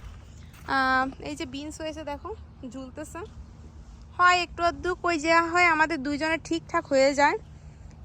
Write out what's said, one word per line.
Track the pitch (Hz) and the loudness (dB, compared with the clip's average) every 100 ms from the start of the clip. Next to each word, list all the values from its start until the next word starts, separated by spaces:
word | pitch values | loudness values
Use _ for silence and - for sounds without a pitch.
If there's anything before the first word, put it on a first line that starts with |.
| - - - - - - - | -16 -18 -20 -20 -20 -16 -4
আহ, | 269 262 262 269 - - | 0 2 2 0 -6 -12
এই | 294 | -10
যে | 311 | -10
বিনস | 277 302 302 | -10 -12 -10
হয়েছে | 311 311 285 | -10 -8 -10
দেখো, | 285 349 427 - - 262 | -10 -10 -14 -14 -16 -14
ঝুলতেছে। | 262 262 294 311 330 440 - - - - - - - - - | -14 -14 -14 -14 -12 -14 -16 -18 -18 -20 -18 -18 -18 -10 4
হয় | 359 359 339 | 6 6 2
একটু | - 339 | 0 -2
আধটু | 277 339 359 | 0 -4 -2
কই | 349 339 | 0 0
যা | 320 330 339 | 4 4 4
হয়, | 349 349 | 4 4
আমাদের | 311 311 320 269 | 4 2 0 -4
দুইজনের | 285 311 320 - | -2 -2 -2 -2
ঠিকঠাক | 330 - 339 - | -6 -2 -4 2
হয়ে | 269 277 277 | 4 4 6
যায়, | 294 427 - - - - - - | 2 2 -8 -18 -20 -18 -20 -16